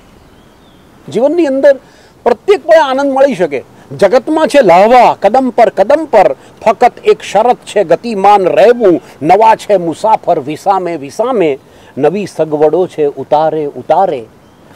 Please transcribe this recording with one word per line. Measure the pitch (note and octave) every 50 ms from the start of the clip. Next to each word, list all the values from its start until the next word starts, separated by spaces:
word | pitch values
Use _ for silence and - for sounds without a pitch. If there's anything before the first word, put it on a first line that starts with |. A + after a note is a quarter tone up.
| _ _ _ _ _ _ _ _ _ _ _ _ _ _ _ _ _ _ _ _ - -
જીવનની | C#3 G#3 B3 C#4+ D#4 F4 E4
અંદર | C#4 C4 C4+ C4+ C#4+ C4+ B3+ - _ _ _ _ _ _ _ -
પ્રત્યેક | - A#3+ - - - G#4 C4+ B3+
પળે | D#4 D#4+
આનંદ | E4 D4+ C4+ C4 C4+ C#4+ C#4 C4
મળી | C4+ C#4 C#4+ A3+
શકે. | E3 F3+ D3 C#3+ A#2+ - _ - - - - C3+ C3+
જગતમાં | D#3 F3+ A3 B3+ A3+ - D#4 D#4 D#4+
છે | A3 - C#4+
લહાવા | B3 F3 E3 F3+ G3+ A3+ B3+ B3 A3 F3 C#3+ -
કદમ | - G3+ A3 C4 C4 B3
પર, | - - A3+ G3
કદમ | - F3+ G3 A3 C#4+ D#4+ D#4+
પર, | C#4 - G#3 F3+ D3+ C3 - - - _ - -
ફકત | G#3+ A3+ - B3 A#3 - - -
એક | G#3+ G#3 -
શરત | - - - G3 A3+ B3 A#3
છે | - - - - G#3 F#3+
ગતિમાન | D#3 E3 D#3+ - A#3+ A3 F#3+ G3 G3+ G#3 G3 F#3
રહેવું. | - - D3+ F#3 A#3 A#3+ A#3+ A#3 F#3 E3 - - - - -
નવા | C3 D#3+ F3+ G3+ A3 A3 A3
છે | - - - G#3
મુસાફર | F#3 F3 E3 D3 - - G#3+ A3 - - E3 F3 D#3+
વિસામે, | B2+ C#3 D#3 - - F#3 G3 F#3+ F3+ E3+ E3+
વિસામે, | D3+ C#3 C#3 - - G#3+ B3+ C4+ G#3 E3+ D#3 C3 - _ _ _ _ - - -
નવી | B2+ C#3 D3+ F3 G#3 F#3+
સગવડો | - - - D#3 D#3 D3 D3 D#3 D#3 D#3 F3 F#3
છે | - - - D3+
ઉતારે, | C#3+ C3+ C3+ C3 - D3 D3 D#3+ D#3 D3+ D#3+ D3+
ઉતારે. | C#3+ - B2+ A#2+ - D#3 F3 G3 F3+ D3+ B2 A2 A#2 _ _ _ _ _ _ _ _ -